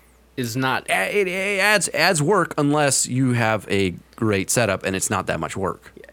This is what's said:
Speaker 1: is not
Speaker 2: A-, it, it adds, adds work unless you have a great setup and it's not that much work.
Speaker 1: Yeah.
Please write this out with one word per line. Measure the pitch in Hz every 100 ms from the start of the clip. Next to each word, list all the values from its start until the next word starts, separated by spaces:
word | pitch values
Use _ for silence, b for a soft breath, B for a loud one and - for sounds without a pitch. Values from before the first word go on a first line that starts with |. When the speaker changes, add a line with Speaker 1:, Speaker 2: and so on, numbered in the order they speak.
| b b _ -
Speaker 1:
is | 120 120
not | 131 120 -
Speaker 2:
A-, | 180 190 196
it, | 190
it | 180 190 202
adds, | 196 208 -
adds | - 165 175
work | 147 202 165 -
unless | 143 151 143 135 -
you | 123 131
have | 120 113 110 -
a | 98 95 82 - -
great | 110 98 95
setup | - 113 95
and | 90 95
it's | -
not | 98 90
that | 85
much | 78 -
work. | 95 - - -
Speaker 1:
Yeah. | -